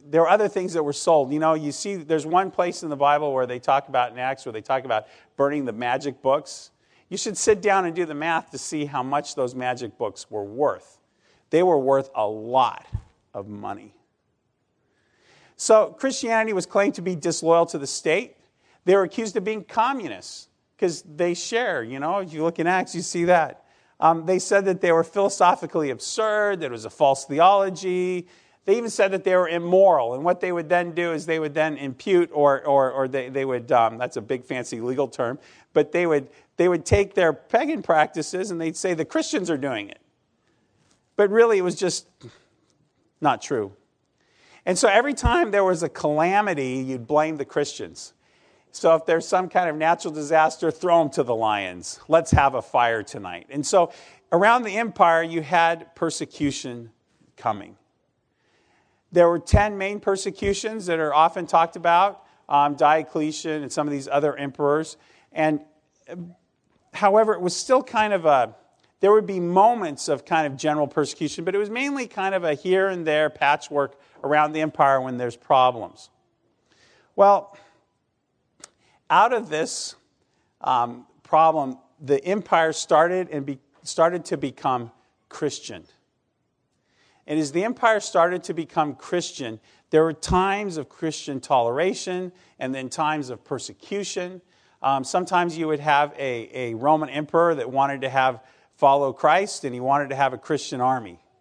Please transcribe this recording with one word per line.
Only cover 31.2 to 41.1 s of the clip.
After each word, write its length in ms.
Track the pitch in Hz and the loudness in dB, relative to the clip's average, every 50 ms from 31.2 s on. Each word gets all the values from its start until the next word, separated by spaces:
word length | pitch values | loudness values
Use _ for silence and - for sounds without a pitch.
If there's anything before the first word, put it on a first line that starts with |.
| 147 | -4
they 140 | 156 160 160 | -4 -4 -2
would 140 | 156 151 143 | -4 -4 -2
then 240 | 156 156 156 151 131 | 0 -2 -2 -2 -6
impute, 520 | 139 139 127 - - 208 190 175 170 - - | -8 -10 -10 -8 -2 2 2 2 2 2 2
or, 320 | 151 147 143 139 135 - | 2 4 4 4 2 2
or, 260 | 147 139 139 135 131 | 2 2 2 2 2
or 160 | 123 135 135 131 | 0 -2 -2 -2
they, 220 | 127 135 123 127 | -4 -6 -6 -6
they 160 | 131 139 135 | -4 -4 -4
would, 260 | 135 127 123 117 117 | -2 -4 -4 -2 2
um, 260 | 127 123 113 113 110 113 | 4 4 4 2 0 -4
that's 200 | 123 127 - 127 | -8 -8 -6 -8
a 40 | |
big 220 | 107 107 135 127 123 | -6 -6 -6 -6 -6
fancy 380 | - 147 127 120 - - 117 | -6 -8 -8 -8 -8 -10 -8
legal 260 | 113 123 127 127 139 120 | -6 -4 -2 -2 -4 -4
term, 320 | - - 131 117 127 147 - - - _ _ _ | -4 -4 -4 -4 -6 -8 -12 -20 -20 _ _ _
but 200 | - 156 151 151 | 0 0 0 2
they 140 | - 170 175 | 0 -2 0
would, 240 | 170 156 147 135 123 _ _ _ _ _ - | 2 0 0 -2 -4 _ _ _ _ _ 0
they 100 | 170 180 | 2 2
would 180 | 180 165 139 | 2 0 0
take 280 | - - 202 202 190 - | 0 2 2 2 0 0
their 180 | - 180 165 | 0 2 2
pagan 500 | 151 - - _ - 233 294 294 320 233 | 0 -2 -4 _ -2 0 0 -2 -4 -4
practices 680 | 180 - 170 156 151 - - 165 151 - - 180 190 - | -2 0 2 2 2 2 0 -6 -8 -6 -6 -8 -8 -6
and 80 | 170 165 | -6 -6
they'd 160 | 165 165 160 | -6 -6 -6
say, 180 | - - 185 180 | -4 -4 -4 -2
"The 120 | 160 160 | -4 -4
Christians 440 | - - 320 311 - - 208 185 175 | -4 -4 -4 -4 -2 -4 -4 -4 -4
are 80 | 165 139 | -4 -4
doing 320 | 131 139 127 107 101 98 | -4 -4 -6 -6 -8 -10
it." 100 | - - _ _ _ _ _ _ _ _ _ _ _ _ _ _ _ _ _ _ _ _ _ _ | -14 -20 _ _ _ _ _ _ _ _ _ _ _ _ _ _ _ _ _ _ _ _ _ _